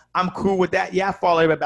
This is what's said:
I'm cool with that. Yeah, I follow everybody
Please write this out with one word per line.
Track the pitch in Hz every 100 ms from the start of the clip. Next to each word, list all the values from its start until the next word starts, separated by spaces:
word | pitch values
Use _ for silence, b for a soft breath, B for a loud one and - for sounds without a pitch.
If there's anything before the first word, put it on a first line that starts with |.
| B
I'm | 180 180
cool | - 196 190
with | 180
that. | 185 180
Yeah, | 185 196
I |
follow | 185 185 165
everybody | 160 151